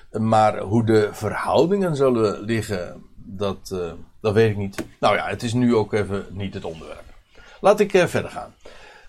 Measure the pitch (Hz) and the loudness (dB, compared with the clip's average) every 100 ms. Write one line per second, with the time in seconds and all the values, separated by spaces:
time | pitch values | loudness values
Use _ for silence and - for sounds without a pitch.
0 | - 110 110 110 107 101 95 110 113 110 | -12 -4 2 4 4 2 0 2 4 4
1 | 104 95 104 92 - 95 160 202 185 147 | 4 0 -6 -4 0 2 4 2 0 2
2 | 135 120 110 80 104 113 107 98 82 76 | 2 4 2 0 -2 -4 -2 -6 -6 -14
3 | - - - 95 101 92 - 95 85 82 | -20 -20 -16 -6 -6 -6 -8 -8 -8 -10
4 | 85 - 110 101 113 101 98 98 - - | -16 -6 0 4 2 2 -6 -8 -12 -2
5 | 110 101 80 98 120 120 123 117 104 110 | 0 0 -2 -6 -4 0 2 2 2 -2
6 | 95 98 92 90 98 98 92 80 73 73 | -2 -6 -8 -10 -8 -8 -10 -12 -14 -16
7 | - - _ - - - 175 202 202 185 | -18 -20 _ -20 -20 0 2 4 4 2
8 | 165 120 85 - - - - - - - | 2 0 -4 -8 -14 -18 -20 -20 -20 -20